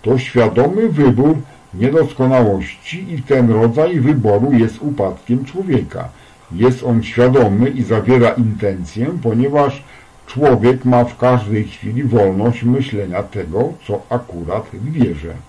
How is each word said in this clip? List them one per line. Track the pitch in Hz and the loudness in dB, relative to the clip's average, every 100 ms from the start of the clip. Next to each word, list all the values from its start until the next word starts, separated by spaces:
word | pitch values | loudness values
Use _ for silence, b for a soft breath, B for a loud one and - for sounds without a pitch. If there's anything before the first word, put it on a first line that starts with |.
to | 107 127 | 0 -2
świadomy | - 123 117 - 143 196 226 | 0 0 0 2 0 0 0
wybór | 147 139 107 143 160 - B B | 2 2 4 2 0 -6 B B
niedoskonałości | 90 123 156 147 - 131 131 110 98 95 - - 170 190 | -4 0 2 0 0 2 2 2 0 -6 -12 -14 -12 -8
i | 160 | -10
ten | - 135 120 | 0 2 4
rodzaj | 110 117 120 165 175 | 4 2 2 0 2
wyboru | 127 151 107 101 131 | 2 2 2 2 2
jest | 127 113 - | 2 2 -2
upadkiem | 147 101 98 92 - 127 | -6 -2 -4 -4 -4 -4
człowieka. | 135 180 190 131 - - - b b b b | -2 -6 -2 -2 -2 -10 -12 b b b b
Jest | 85 120 127 | 0 0 0
on | 127 117 | 0 -2
świadomy | 110 - 123 135 113 98 127 | -2 2 4 4 4 2 0
i | 135 | 0
zawiera | 110 110 92 127 117 | 0 0 4 4 4
intencję, | 123 113 107 104 95 85 104 131 175 | 2 -2 0 -4 -4 -8 -6 -4 -2
ponieważ | 117 113 135 147 143 - - B B B - | -2 0 0 2 0 -2 -16 B B B -12
człowiek | 127 147 120 113 131 | 0 2 4 4 2
ma | 127 123 | 2 2
w | 120 - | 2 0
każdej | 123 123 101 107 | 2 2 0 -4
chwili | 104 - 104 117 | -4 -8 -6 -4
wolność | 135 110 98 95 117 117 | 0 2 2 2 -2 0
myślenia | 117 135 135 104 95 90 | 0 0 -2 -6 -6 -6
tego, | 104 104 80 90 127 165 - | -6 -8 -6 -4 -4 -6 -8
co | 101 - | -8 -4
akurat | 120 - 87 80 101 107 | -6 -6 -12 -6 -6 -8
wybierze. | 95 120 160 113 78 80 80 | -10 -8 -2 -2 -4 -12 -14